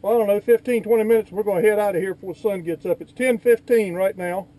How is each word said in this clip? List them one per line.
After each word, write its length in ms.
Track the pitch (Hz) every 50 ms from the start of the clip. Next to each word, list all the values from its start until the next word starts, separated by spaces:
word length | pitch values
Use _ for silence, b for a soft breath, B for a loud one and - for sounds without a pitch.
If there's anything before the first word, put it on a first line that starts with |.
well, 120 | - 196 226
I 40 | 233
don't 80 | 220
know, 120 | 202 202 208
fifteen, 420 | - - 240 226 - 254 240 226
twenty 220 | - 214 233 226 214
minutes. 280 | 220 233 220 214 -
We're 100 | 180 202
gonna 200 | 214 208 196 175
head 160 | 160 214 214 208
out 180 | 208 202 190
of 60 | 165
here 100 | 185 190
before 220 | 185 - - 190 160
the 60 | -
sun 200 | - 220 196 185
gets 240 | 165 170 165 151 -
up. 160 | 185 170 -
It's 120 | 160 -
ten 260 | _ - 247 262 240 202
fifteen 560 | _ 247 233 220 - - 240 226 208 190 170
right 240 | 180 190 196 190 190
now 300 | 180 175 175 190 180 - _